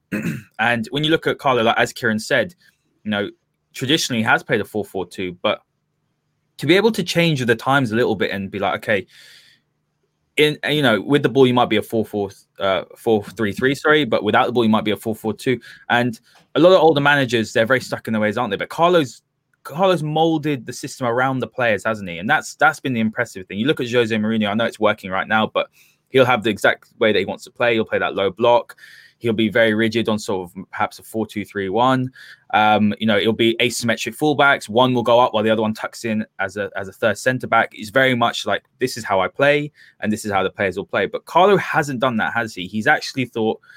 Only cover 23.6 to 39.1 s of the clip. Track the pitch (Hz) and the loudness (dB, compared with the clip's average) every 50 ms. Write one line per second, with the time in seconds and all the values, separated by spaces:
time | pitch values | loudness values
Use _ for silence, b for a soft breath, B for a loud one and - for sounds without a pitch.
23.6 | 117 143 156 - 131 117 120 123 117 110 113 107 107 110 113 110 107 101 101 113 | -2 -2 0 -2 -2 -2 2 2 2 2 0 -2 0 0 0 0 0 0 0 0
24.6 | 117 - - - 107 104 107 - - 95 92 95 - - 107 110 107 104 - 95 | -2 -2 -2 0 2 2 2 0 -4 -6 -4 -4 -2 0 2 0 0 2 0 -4
25.6 | - - b b b b b b b _ - 131 127 120 127 113 98 113 104 98 | -4 -4 b b b b b b b _ 4 4 4 4 4 0 0 -2 -2 2
26.6 | - 123 - - _ _ _ - 113 110 104 92 98 101 92 - - - _ - | 2 0 0 0 _ _ _ 0 0 2 2 2 0 -2 -6 -10 -12 -16 _ -2
27.6 | 123 120 117 110 107 - 107 98 95 78 76 95 98 98 90 - 120 120 120 117 | 0 0 2 0 -2 -2 -2 -2 -2 -2 -2 -2 -2 -2 -2 0 2 4 4 4
28.6 | - - - B B B B B B B B B - 117 110 98 110 107 90 120 | 2 -2 -16 B B B B B B B B B -4 -4 0 0 0 2 4 2
29.6 | 113 113 107 107 113 110 110 117 110 113 107 104 - - 101 92 92 87 - 95 | 2 4 4 2 0 0 0 0 -2 -2 -2 -4 -4 -6 -6 -6 -6 -10 -14 -18
30.6 | 90 _ - - 107 - - - - - - 110 107 - - 107 95 - - 101 | -18 _ -6 -6 -6 -6 -6 -12 -20 -10 -6 -6 -6 -6 -6 -10 -10 -8 -8 -6
31.6 | 98 95 92 113 123 131 131 127 127 127 B B B B B B B B - 104 | -6 -4 -2 0 2 2 2 0 -2 -6 B B B B B B B B 0 2
32.6 | 107 107 107 104 107 104 98 - 110 113 104 101 85 113 110 - 117 117 - - | 4 4 4 4 2 2 0 -2 -2 0 0 2 2 0 0 2 2 0 2 0
33.6 | 123 123 113 - 120 117 110 - - 113 107 - 151 151 143 127 143 139 135 - | -2 -2 -2 -4 -4 -4 -4 -4 -4 -10 -6 -2 -2 0 2 4 4 4 4 2
34.6 | - - 104 117 127 127 127 120 110 123 117 120 123 - - 107 107 110 110 107 | -2 -2 2 2 2 4 2 0 2 4 4 4 4 4 2 0 0 2 0 0
35.6 | 110 107 107 - - - - - - 117 110 110 110 - _ - 98 98 92 104 | 0 -2 -4 -6 -8 -12 -12 -10 -6 -6 -4 -4 -6 -8 _ -8 -8 -8 -6 -8
36.6 | 101 95 - 95 98 95 - - - 110 101 - - 131 127 123 - 117 117 113 | -8 -8 -8 -10 -12 -10 -8 -2 -2 -2 -2 0 -2 -2 -2 -2 -2 0 2 2
37.6 | 104 - - 69 107 104 95 131 131 131 127 120 117 117 - - - 104 101 - | 2 0 -4 -14 -12 -2 0 2 2 4 2 2 0 0 -2 -4 -4 -4 -4 -4
38.6 | _ _ _ - 127 127 - 120 110 - | _ _ _ -6 -6 -6 -4 -6 -6 -2